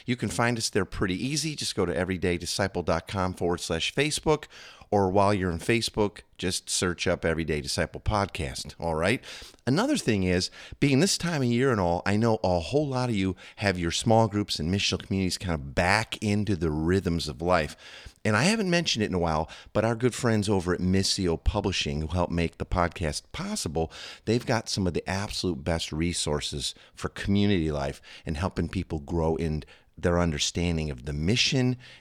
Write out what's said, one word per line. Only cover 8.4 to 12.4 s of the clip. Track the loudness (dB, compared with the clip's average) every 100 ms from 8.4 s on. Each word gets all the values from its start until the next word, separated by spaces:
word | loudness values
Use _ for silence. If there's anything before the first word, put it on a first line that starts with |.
| -6 -8 -12 -6
all | -4 0
right? | 0 0 -4 -16 -18 -6 0
Another | 2 2 0
thing | 2 2
is, | 4 2 0 -6 -16 0
being | 2 4
this | 4 0
time | -2 0
of | 2
year | 2 2
and | 4
all, | 2 2 0
I | 2
know | 2 2